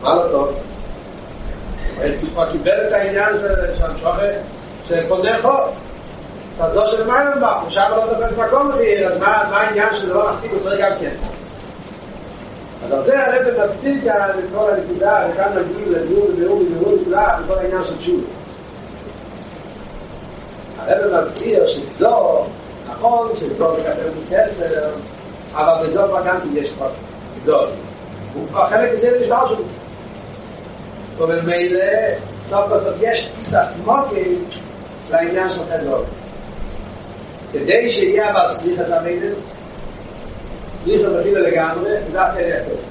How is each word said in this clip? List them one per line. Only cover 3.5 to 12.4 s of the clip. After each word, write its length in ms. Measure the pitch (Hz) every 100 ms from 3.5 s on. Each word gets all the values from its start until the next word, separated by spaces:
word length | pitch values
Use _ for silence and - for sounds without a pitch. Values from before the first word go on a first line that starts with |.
| 185 180 175
של 80 | 165
המשוחס, 500 | 156 160 - 202 202 - - - - -
של 220 | 170 165
פניך, 380 | 185 196 233 240 277 277 - - - - - - - - -
אז 140 | 165
זו 180 | 202 220
של 200 | 226 226
מיילנבך, 460 | 262 285 269 233 196
הוא 80 | -
שם 180 | 196 202
לא 120 | 226
תופס 360 | 226 226 226 226
מקום 340 | 233 262 285
בעיר, 360 | 262 220 202 185
אז 100 | 175
מה, 260 | 190 214 196
מה 60 | 202
העניין 320 | 220 208 214 208
שזה 180 | 185
לא 180 | 180 208
מספיק, 200 | - -
הוא 80 | 196
צריך 200 | 185 202
גם 120 | 196 -
כסף? 260 | - - - - - - - - - - - - - -